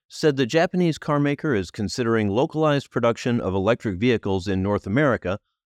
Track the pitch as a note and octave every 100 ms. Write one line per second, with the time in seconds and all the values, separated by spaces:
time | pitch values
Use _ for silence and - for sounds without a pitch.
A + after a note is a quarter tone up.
0 | _ - D#3+ C3+ A#2 D#3+ F3+ F3+ F3 -
1 | - D3 C#3+ C#3+ D#3 G#2+ F2+ - G2 -
2 | A#2 A2+ G#2 G#2 D#3 D#3 D#3 C#3+ - B2
3 | A#2 A2+ B2+ A#2+ F#2 F#2+ G2 A#2 A2+ F2+
4 | B2 A2 G2+ F#2+ G2 F#2+ G2 G#2 G2 A#2+
5 | D3 G#2+ F2+ G2+ _ _